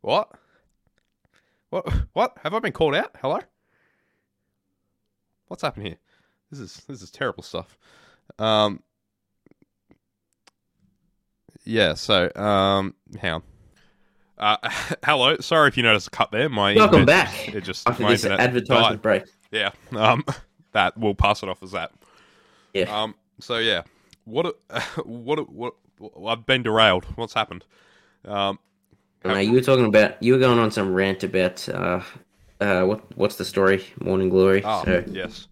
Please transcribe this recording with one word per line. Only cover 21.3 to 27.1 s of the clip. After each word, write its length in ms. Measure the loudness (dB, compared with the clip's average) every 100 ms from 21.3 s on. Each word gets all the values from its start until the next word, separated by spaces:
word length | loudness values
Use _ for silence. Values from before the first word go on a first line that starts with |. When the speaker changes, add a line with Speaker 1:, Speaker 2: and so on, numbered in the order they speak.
| 0
Speaker 1:
it 60 | -6
off 140 | -10
as 100 | -10
that. 200 | -10 -10 _ _ _ _ _ _ _ _
Speaker 2:
Yeah. 280 | -4 -2 -2
Speaker 1:
Um, 120 | -6 -8 _ _
so 180 | -6 -2
yeah, 240 | -2 -2 -6 _ _ _
what, 220 | -8 -4 -4
a, 340 | -8 _ -10
<laughs> 220 | -8 -10
what, 360 | -12 -12 -6 -6
a, 40 |
what, 320 | -6 -10 -12 -12 _ _ -20 -12 -6
I've 200 | -6 0
been 160 | 0
derailed. 420 | 2 6 6 4 -2